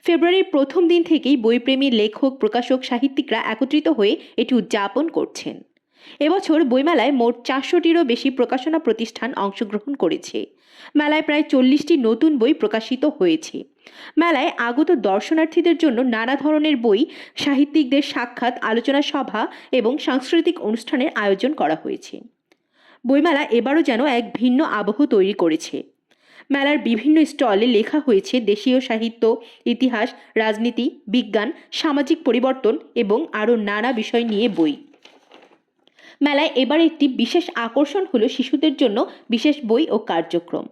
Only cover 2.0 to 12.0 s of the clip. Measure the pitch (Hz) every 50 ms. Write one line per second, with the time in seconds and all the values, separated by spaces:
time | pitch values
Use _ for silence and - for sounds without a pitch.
2 | 208 220 214 - - 269 262 269 - 208 214 240 240 - 262 262 262 - 247 240
3 | 262 269 269 - - - 226 226 - - 220 214 269 254 302 302 302 330 302 226
4 | 202 208 285 - - - _ - 247 - 262 226 190 - - 208 196 202 - -
5 | 311 330 - - - - - - - 151 - - - _ _ _ _ _ _ _
6 | - - - _ 294 311 359 392 - - 320 311 339 247 240 262 277 320 339 262
7 | 214 269 285 254 233 233 240 247 - - 262 269 269 - - 349 311 330 330 339
8 | 339 240 233 - - - 254 262 240 226 240 269 - 320 311 320 311 240 220 226
9 | 233 220 - - 233 240 294 - - 196 196 - 233 196 208 208 - 277 285 -
10 | - 165 156 - - - - 113 101 - _ _ _ _ _ - - - _ 294
11 | 302 294 302 311 311 311 294 302 302 302 - 262 254 254 277 294 - - 339 285